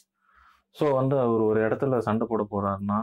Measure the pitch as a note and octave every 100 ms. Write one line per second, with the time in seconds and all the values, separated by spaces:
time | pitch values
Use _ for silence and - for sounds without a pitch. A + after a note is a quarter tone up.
0 | _ _ _ _ - _ _ - D3+ C3
1 | C3+ C#3 A#2+ A2+ G#2+ A2 A2 A#2+ C3+ B2
2 | A2 A2+ A2 A2 G#2 G#2 G2 G2 G2+ G#2